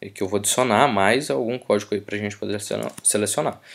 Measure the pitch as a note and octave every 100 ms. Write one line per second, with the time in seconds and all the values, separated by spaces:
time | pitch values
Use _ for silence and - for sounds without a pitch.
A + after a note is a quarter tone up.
0 | G2 G2+ F#2+ G2+ G2+ - B2+ G#2+ C#3 G#2
1 | G2 B2 D3 C#3 A#2 B2 - G#2 - G2+
2 | G2+ G#2 G#2 G2+ G2+ G2+ - G#2+ A2+ -
3 | - G#2 G#2 - D3+ - -